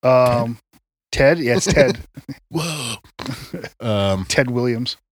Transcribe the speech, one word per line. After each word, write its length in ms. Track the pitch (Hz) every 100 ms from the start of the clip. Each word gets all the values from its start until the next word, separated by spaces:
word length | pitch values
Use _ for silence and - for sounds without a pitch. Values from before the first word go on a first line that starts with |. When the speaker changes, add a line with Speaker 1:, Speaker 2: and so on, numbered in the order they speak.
Speaker 1:
Um, 560 | 131 127 127 120 117 117 _ _ _ _ _
Ted? 260 | - 139 170
Yes, 280 | 123 123 202
Ted. 340 | 160 139 101 - - -
Speaker 2:
<laughs> 240 | - _
Whoa. 440 | 165 160 151 120 110 _ - - 127 - - - _
Um, 440 | 117 104 98 95 92
Speaker 1:
Ted 240 | - 127
Williams. 460 | 123 123 117 123 - _